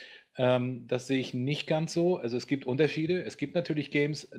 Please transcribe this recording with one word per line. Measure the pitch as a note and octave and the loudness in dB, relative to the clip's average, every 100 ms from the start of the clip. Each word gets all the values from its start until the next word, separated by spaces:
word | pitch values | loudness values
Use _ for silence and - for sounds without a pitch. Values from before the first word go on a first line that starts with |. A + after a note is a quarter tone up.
| - - _ - | -20 -20 _ 0
Ähm, | B2+ B2+ B2+ B2 - | 4 4 2 -4 -4
das | B2+ - | -4 0
sehe | C3+ | 0
ich | B2+ | 0
nicht | B2+ B2+ D3 - | -2 -2 -2 0
ganz | D#3 D#3+ | 0 0
so. | E3+ F3 F3+ | 2 2 2
Also | A#2+ A#2+ | 0 -4
es | - | -2
gibt | C#3 | -2
Unterschiede. | B2+ C3 D3+ D#3 D#3 F3+ | 0 2 2 2 0 -2
Es | A2 - | -4 -6
gibt | C#3 F3 | -4 -2
natürlich | E3+ D3+ C#3 | -2 -2 0
Games, | C#3+ D3 D3 - | 2 2 0 -8